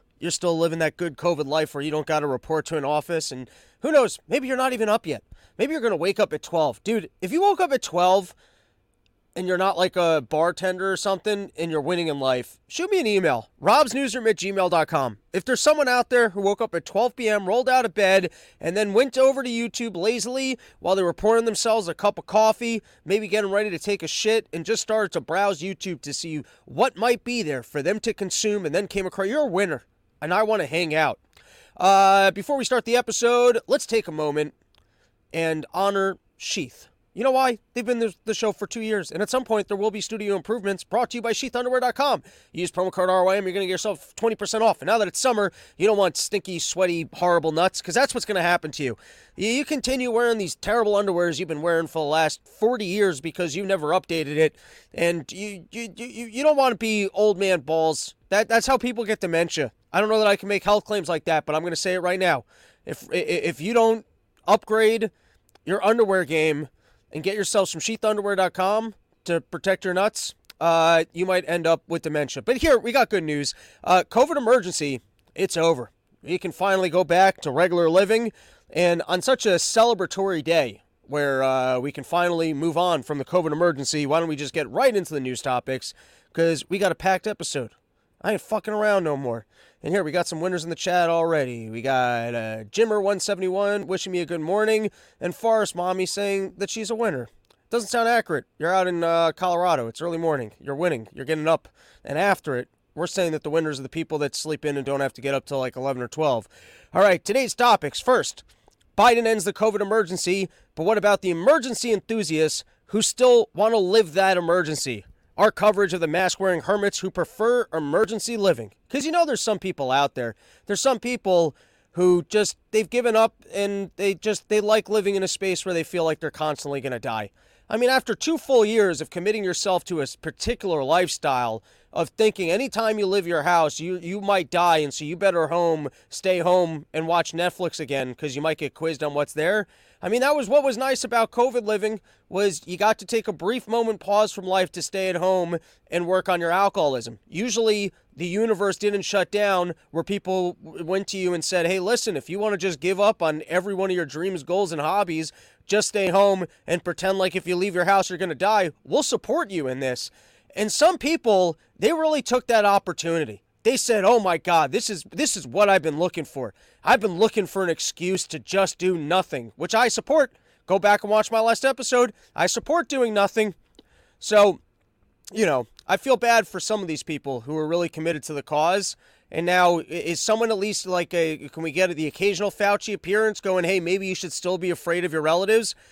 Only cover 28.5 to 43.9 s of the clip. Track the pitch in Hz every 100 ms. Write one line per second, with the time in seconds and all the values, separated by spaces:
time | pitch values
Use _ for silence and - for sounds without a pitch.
28.5 | 208 165 165 202 202 185 - 196 285 285
29.5 | 180 196 135 - _ _ _ 151 185 214
30.5 | 214 143 160 165 156 147 101 _ _ _
31.5 | _ _ - 190 196 196 196 196 185 -
32.5 | 277 240 247 226 240 233 - 233 240 247
33.5 | 226 - 254 - 226 180 156 151 151 147
34.5 | - _ _ _ _ _ _ _ 165 165
35.5 | 160 - 180 196 196 190 185 _ _ -
36.5 | 202 127 - - _ _ - 262 262 262
37.5 | 226 _ 240 220 240 226 - - 214 220
38.5 | - 202 233 220 208 160 170 214 254 247
39.5 | 214 196 202 214 202 - 220 208 196 180
40.5 | 233 196 190 - 214 240 240 233 214 262
41.5 | 240 247 254 247 - 285 185 - - _
42.5 | - 175 - 185 190 185 185 185 196 190
43.5 | 185 185 185 214